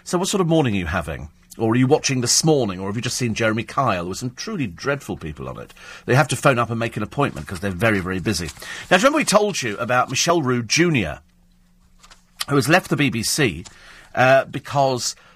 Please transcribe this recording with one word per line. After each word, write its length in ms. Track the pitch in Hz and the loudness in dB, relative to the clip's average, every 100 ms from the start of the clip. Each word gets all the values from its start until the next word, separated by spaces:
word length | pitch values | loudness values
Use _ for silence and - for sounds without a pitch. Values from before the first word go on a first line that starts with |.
"So 120 | - 175 | -6 -4
what 100 | 190 | 0
sort 140 | 202 | 0
of 40 | 170 | 2
morning 280 | 160 131 | 2 2
are 40 | 101 | 0
you 80 | 85 | -2
having?" 440 | 92 78 69 71 - _ - | -4 -4 -8 -12 -18 _ -4
Or, 140 | 113 | 2
"Are 40 | 123 | 4
you 100 | 127 | 4
watching 340 | 156 - 131 | 4 2 -2
This 240 | 120 - | 0 2
Morning?" 340 | 160 147 107 90 | 4 2 2 -4
Or, 80 | 95 | -6
"Have 80 | |
you 80 | 107 | -6
just 140 | 120 - | -6 -2
seen 180 | 120 | -2
Jeremy 300 | 101 113 110 | 0 0 0
Kyle?" 400 | 113 - 127 92 | -2 -2 0 0
There 60 | 87 | -4
were 40 | |
some 160 | 95 123 | -6 -8
truly 360 | - - 214 120 | -10 -8 -6 -6
dreadful 500 | 82 - 139 - 90 | -6 -4 -4 -6 -8
people 320 | 80 73 64 | -8 -10 -10
on 100 | 60 | -12
it. 160 | 57 - - - | -14 -18 -20 -10
They 100 | - | 2
have 140 | 123 123 | 4 4
to 80 | 127 | 2
phone 220 | 151 120 | 2 2
up 120 | 113 | 0
and 80 | 117 | -2
make 180 | 117 113 | -4 -4
an 60 | |
appointment 440 | 107 - 139 71 73 | -6 -2 -2 -2 -10
'cause 120 | 90 | -6
they're 120 | 98 | -6
very, 280 | 87 113 101 | 0 2 2
very 200 | 87 92 | 0 -2
busy. 260 | 107 92 82 - - - - | -2 -2 -4 -10 -14 -14 0
Now, 60 | 185 | 4
do 40 | |
you 60 | 254 | 4
remember 80 | 302 | 2
we 80 | |
told 380 | 202 202 208 175 | 2 2 2 0
you 140 | 120 101 | -4 -4
about 320 | 123 123 - | 0 0 0
Michel 300 | 131 - 175 | 0 2 2
Roux 200 | 127 123 | 2 0
Junior, 580 | 117 143 175 143 82 65 - _ _ _ _ _ _ _ - - _ - - | 2 2 4 2 0 -6 -14 _ _ _ _ _ _ _ -20 -20 _ -14 -2
who 80 | 139 | 0
has 120 | 117 | 4
left 220 | 175 - | 2 2
the 60 | 143 | 0
B 140 | 139 | 0
B 120 | 113 | 0
C, 400 | 101 - 127 80 - - - - - | -2 0 0 -2 -10 -20 -20 -20 -8
uh, 300 | - 127 135 | 2 4 4
because 720 | 113 143 - 143 135 123 - - - | 2 -6 -4 0 2 0 -4 -8 -16